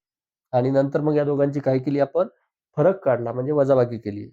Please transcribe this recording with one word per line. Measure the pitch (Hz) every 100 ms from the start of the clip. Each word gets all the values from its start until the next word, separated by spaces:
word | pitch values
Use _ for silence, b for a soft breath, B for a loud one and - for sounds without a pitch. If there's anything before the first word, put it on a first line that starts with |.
| _ _ _ _ _
आणि | 127 131
नंतर | 139 139 151
मग | 151
या | 147
दोघांची | 143 139 143 143
काय | 135 131
केली | 131 139
आपण? | 135 165 214 _ _ _ _ -
फरक | 160 190
काढला, | 139 117 117
म्हणजे | 123 131
वजाबाकी | 151 139 135 117 113
केली | 107 104 113